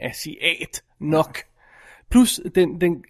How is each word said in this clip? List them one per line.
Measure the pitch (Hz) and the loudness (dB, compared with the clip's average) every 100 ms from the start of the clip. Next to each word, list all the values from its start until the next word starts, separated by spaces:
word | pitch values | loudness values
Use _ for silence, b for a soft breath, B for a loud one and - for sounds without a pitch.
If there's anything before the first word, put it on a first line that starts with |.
asiat | 127 - 156 - 143 - 151 - - _ | -10 -10 -14 -4 -4 -4 -10 -14 -18 _
nok. | 147 156 - - - b b b b b _ | -2 0 -2 -6 -18 b b b b b _
Plus, | 247 247 - - | 4 4 0 -2
den, | 185 175 165 | 2 0 2
den, | 175 170 - | -2 -2 -8